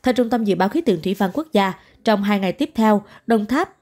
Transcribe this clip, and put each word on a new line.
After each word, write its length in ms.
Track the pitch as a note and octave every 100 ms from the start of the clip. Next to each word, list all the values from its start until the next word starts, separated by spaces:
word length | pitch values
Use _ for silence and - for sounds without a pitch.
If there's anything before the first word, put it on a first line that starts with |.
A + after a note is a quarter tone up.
Theo 120 | B3+
Trung 160 | A#3+ A#3
tâm 140 | A#3+
Dự 100 | G#3+
báo 140 | F3+ F#3+
Khí 120 | E4
tượng 220 | E4 F3
Thủy 120 | F#3
văn 160 | F#3+ F#3+
Quốc 120 | C4+ D#4+
gia, 200 | G#3 G3 - _ _
trong 180 | - G#3
hai 180 | G3+ G#3
ngày 120 | F#3+
tiếp 180 | F3+ D#4+
theo, 280 | - A3 G#3 - - -
Đồng 200 | A3+ G#3
Tháp 300 | C4+ F#4+ _